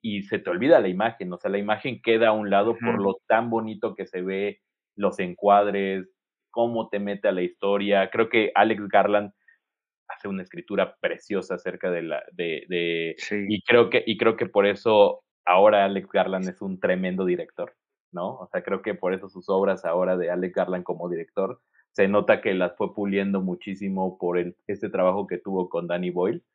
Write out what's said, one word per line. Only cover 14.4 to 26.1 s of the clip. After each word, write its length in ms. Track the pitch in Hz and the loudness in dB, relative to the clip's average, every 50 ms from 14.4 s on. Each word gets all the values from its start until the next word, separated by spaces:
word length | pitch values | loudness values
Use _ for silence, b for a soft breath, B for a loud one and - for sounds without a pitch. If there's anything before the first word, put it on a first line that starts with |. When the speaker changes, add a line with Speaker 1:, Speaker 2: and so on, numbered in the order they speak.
| - | -4
Speaker 1:
por 180 | 95 - 104 98 | 0 2 4 4
eso 600 | 101 101 98 - 117 107 104 101 - - - _ _ _ _ _ | 4 2 0 2 4 6 8 6 6 4 -2 _ _ _ _ _
ahora 400 | - 90 92 101 107 107 101 98 | 4 6 8 8 8 8 6 4
Alex 240 | 98 98 98 90 - - | 4 0 -2 -6 -2 0
Garland 360 | 98 92 92 98 92 95 92 | 0 0 2 0 -4 -4 -6
es 140 | 90 _ 104 | -8 _ -8
un 160 | 98 95 90 | -8 -8 -4
tremendo 460 | - 95 92 90 95 92 90 92 95 | -2 -2 0 0 -2 -4 -2 -2 0
director, 500 | 90 87 87 82 - _ - 85 - _ _ _ _ _ _ _ _ _ | 0 0 -2 -4 -10 _ -10 -10 -10 _ _ _ _ _ _ _ _ _
¿no? 240 | 85 87 98 127 | -8 -8 -8 -8
O 100 | 127 92 | -10 -14
sea, 160 | - - 95 90 | -8 -8 -8 -4
creo 200 | - 98 95 - | -4 -6 -4 -4
que 120 | 110 101 | -6 -6
por 200 | 90 - 92 92 | -4 -2 -4 -4
eso 140 | 92 95 95 | -4 -6 -12
sus 200 | _ 92 87 - | _ -18 -4 0
obras 360 | 98 95 98 98 95 92 - | 0 2 2 2 0 -2 -2
ahora 320 | 85 82 90 92 92 92 | -2 0 0 0 0 0
de 140 | 90 87 82 | 0 0 -2
Alex 240 | 87 90 90 92 90 | -2 -2 -4 -4 -2
Garland 300 | 98 92 87 92 90 87 | -2 -2 -2 -2 -6 -4
como 240 | - 90 82 85 90 | -6 -8 -8 -6 -8
director, 520 | 87 82 82 - _ - 95 95 - _ _ _ _ _ _ _ | -6 -8 -8 -8 _ -4 -4 -4 -4 _ _ _ _ _ _ _
se 160 | _ - 98 | _ 0 0
nota 340 | 98 101 104 95 - 110 101 | 4 4 2 4 4 2 2
que 140 | - 110 98 | 2 -2 0
las 220 | 92 90 87 - | 0 0 -2 -2
fue 180 | _ 107 95 - | _ -6 -6 -4
puliendo 460 | - 101 101 98 98 98 98 98 95 | -6 -4 -2 0 0 0 0 0 -2
muchísimo 760 | 92 92 90 87 - - 95 98 104 98 95 95 92 92 92 | -2 -2 -6 -6 -8 -10 -10 -8 -6 -6 -4 -2 -4 -4 -4
por 220 | - - 87 87 87 | -4 -4 -2 0 0
el, 180 | 87 87 90 _ _ _ | -2 -4 -8 _ _ _
este 220 | 104 98 - 101 | -8 -6 -6 -6
trabajo 360 | - 95 90 92 92 101 98 | -2 2 2 2 2 0 -4
que 120 | 92 90 87 | -6 -8 -8
tuvo 300 | - 101 95 92 90 87 | -8 -4 -4 -4 -4 -2
con 200 | - 85 87 85 | -4 -6 -4 -4
Danny 220 | 87 90 90 90 | -4 -4 -4 -4